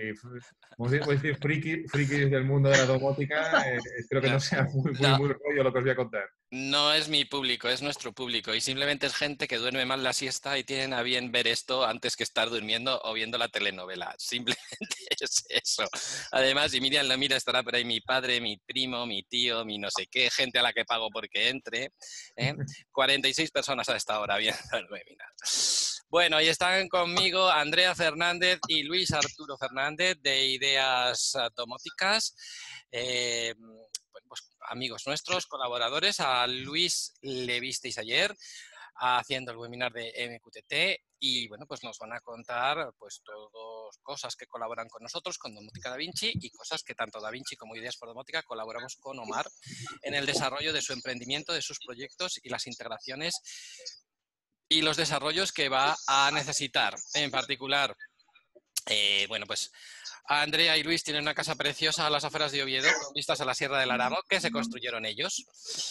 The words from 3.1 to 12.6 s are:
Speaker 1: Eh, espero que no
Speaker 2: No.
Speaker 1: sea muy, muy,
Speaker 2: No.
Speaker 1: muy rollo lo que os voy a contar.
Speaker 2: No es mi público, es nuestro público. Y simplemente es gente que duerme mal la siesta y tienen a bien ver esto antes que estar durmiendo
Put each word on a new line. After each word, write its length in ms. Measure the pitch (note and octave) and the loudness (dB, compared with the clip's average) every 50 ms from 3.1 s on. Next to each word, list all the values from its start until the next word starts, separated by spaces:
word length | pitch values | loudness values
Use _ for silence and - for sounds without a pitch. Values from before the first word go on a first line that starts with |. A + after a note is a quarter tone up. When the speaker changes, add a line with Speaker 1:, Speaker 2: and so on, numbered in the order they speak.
| C#3 C#3+ C#3+ C3+ D3+ D3+ D#3+ D#3+ E3 - C3+ C3 | 2 0 0 0 0 0 2 4 4 4 4 4
Speaker 1:
Eh, 100 | B2 A#2+ - - - B2 | 2 0 -2 -4 -6 -8
espero 240 | A#2 - C3 C3+ C3 | -6 -2 0 2 4
que 60 | C3+ | 4
no 60 | C3 | 4
Speaker 2:
No. 60 | C3+ | 4
Speaker 1:
sea 220 | C3+ - - C#3 C3+ | 2 2 2 2 2
muy, 280 | C#3 C#3+ C3+ C3 D3+ C3+ | 2 2 2 2 2 2
muy, 80 | B2+ | 4
Speaker 2:
No. 180 | C#3 C#3 C#3 C3+ | 6 6 8 6
Speaker 1:
muy 100 | C#3+ C#3+ | 6 4
rollo 340 | C3+ - - D3 D3 C#3+ C3 | 2 0 0 0 2 4 4
lo 80 | C3 A#2+ | 4 4
que 60 | B2+ | 4
os 60 | B2 | 4
voy 80 | C3 B2+ | 4 2
a 40 | |
contar. 280 | B2+ B2 A2+ A2 G#2 G2 - - _ _ _ B2+ | 2 0 -2 -2 -4 -6 -6 -10 _ _ _ -8
Speaker 2:
No 380 | B2+ C3+ C3+ C#3 D3 D3 D3 D3+ | -6 -2 0 2 4 4 6 4
es 160 | D#3 D#3 D3+ | 4 2 2
mi 160 | D#3 D3 C#3 | 2 2 2
público, 420 | - C#3+ C#3+ C3+ B2+ B2 A2+ - A#2+ | 2 0 0 0 0 0 0 0 0
es 100 | B2+ B2 | 0 0
nuestro 320 | C3 D3 D3 - - B2 G2+ | 0 -2 -4 -4 -6 -8 -8
público. 420 | - C3 B2 A#2 A2+ - - A2 | -6 -4 -2 -2 -2 0 0 0
Y 60 | A2+ | 0
simplemente 460 | - - C3 C3+ C#3+ C#3+ D3 C3+ C#3+ | 0 0 0 0 0 0 0 2 0
es 80 | C#3 - | 0 0
gente 340 | - D3 D3 D3 B2+ D3 C3 | 0 0 -2 -2 -2 -4 -2
que 80 | C3 | -2
duerme 300 | A#2 A#2 B2+ B2+ C3+ B2+ | -2 0 0 0 0 0
mal 180 | B2+ C3 C3+ C3 | 2 0 2 2
la 80 | B2+ B2 | 2 0
siesta 460 | - C#3 C3 B2 - - C#3 C#3 C3+ | 0 0 -2 -4 -4 -4 -2 -2 -2
y 60 | B2 | -2
tienen 280 | - C#3 C3+ C3+ C3+ C3 | -2 -2 -2 -2 -2 0
a 80 | B2 | 0
bien 320 | A#2+ B2 B2+ B2 B2 B2 A2+ | 0 2 0 0 0 0 2
ver 140 | B2 A#2+ A#2 | 2 4 4
esto 340 | A#2 A#2 - - C3 B2+ C3 | 2 0 0 -2 0 2 2
antes 320 | A2+ A2+ A#2+ - A#2+ - | 2 2 0 -2 -2 -2
que 100 | - A2+ | -2 -2
estar 260 | - - A#2 A2+ A2+ | -2 0 2 2 2
durmiendo 500 | A#2 A2+ | 2 -2